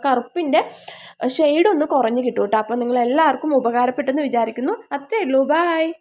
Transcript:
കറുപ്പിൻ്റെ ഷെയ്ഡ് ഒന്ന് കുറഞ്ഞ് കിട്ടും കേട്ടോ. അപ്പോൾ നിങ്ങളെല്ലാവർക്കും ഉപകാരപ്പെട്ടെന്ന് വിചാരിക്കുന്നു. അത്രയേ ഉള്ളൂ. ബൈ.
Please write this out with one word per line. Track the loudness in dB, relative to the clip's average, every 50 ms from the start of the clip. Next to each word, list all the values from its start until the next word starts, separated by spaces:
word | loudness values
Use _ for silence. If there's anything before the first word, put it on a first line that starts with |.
| 2
കറുപ്പിൻ്റെ | 0 0 0 -2 -4 _ -4 -2 2 2 0 0 0 -8 -18 -20 -20 -20 -18 -20 -20 -10 _ -4 -4
ഷെയ്ഡ് | 0 2 2 4 4 4 2 2
ഒന്ന് | 2 2 0
കുറഞ്ഞ് | 0 2 2 2 2 0 0 -2
കിട്ടും | -2 -2 -2 -2
കേട്ടോ. | 0 0 0
അപ്പോൾ | 0 -2 -4
നിങ്ങളെല്ലാവർക്കും | -4 -2 -2 0 0 0 2 2 2 2 2 2 0 -2 0 0
ഉപകാരപ്പെട്ടെന്ന് | 2 2 2 0 2 0 0 0 -2 -4 -2 -2 -2
വിചാരിക്കുന്നു. | -2 0 0 0 -2 -2 -4 -4 -4 -4 -4 -4 -6 _
അത്രയേ | -10 -10 -6 -4 -4 -2 -2
ഉള്ളൂ. | 2 2 2 2
ബൈ. | 2 2 2 2 2 2 0 0 -2 -4 -8